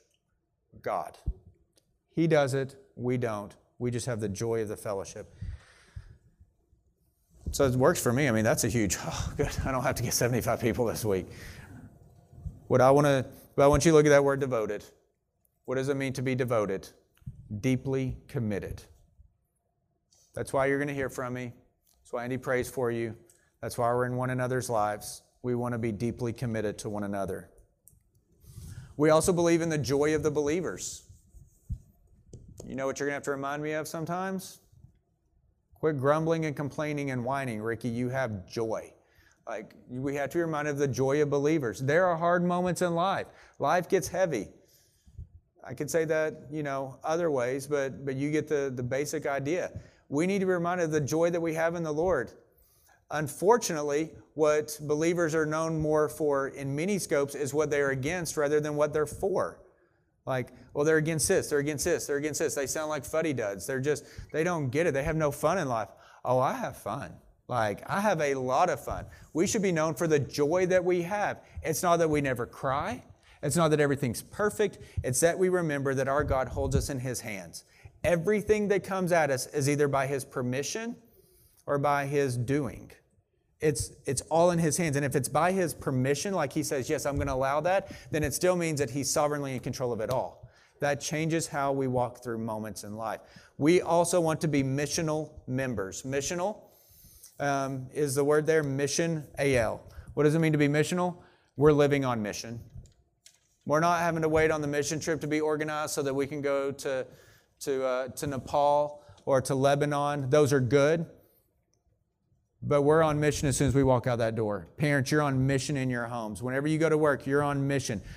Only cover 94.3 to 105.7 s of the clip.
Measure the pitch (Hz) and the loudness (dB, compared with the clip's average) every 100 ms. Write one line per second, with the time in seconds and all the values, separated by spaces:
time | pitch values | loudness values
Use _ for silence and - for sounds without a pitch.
94.3 | 151 160 143 135 139 147 - 156 156 151 | 0 0 0 0 -2 -2 -2 -2 -4 -6
95.3 | - - 127 131 104 95 - 131 139 135 | -12 -6 -4 -2 -4 -6 -8 -4 -4 -2
96.3 | 175 196 - - _ _ - - - - | -2 -4 -6 -14 _ _ -20 -20 -20 -16
97.3 | - 143 139 135 135 131 147 147 135 143 | -6 -2 0 -2 -6 -6 -2 0 2 4
98.3 | 151 151 160 143 135 139 - 170 160 131 | 4 4 4 2 0 0 0 0 -2 -4
99.3 | - 143 123 107 - - - - 143 147 | -2 2 4 2 -2 -10 -20 -8 2 4
100.3 | 160 160 147 143 151 151 180 180 170 - | 4 4 4 4 2 2 0 -2 -4 -16
101.3 | _ _ - 151 147 143 143 131 117 104 | _ _ 4 6 6 4 2 0 -2 -4
102.3 | - 117 117 - - - _ _ _ - | -6 -10 -12 -14 -20 -20 _ _ _ -20
103.3 | _ _ _ 135 151 170 170 170 165 160 | _ _ _ 0 2 4 2 2 0 2
104.3 | 156 156 156 147 147 139 156 170 151 151 | 4 4 2 -2 -2 -2 -2 -2 -4 0
105.3 | 151 151 151 156 | 0 0 0 -2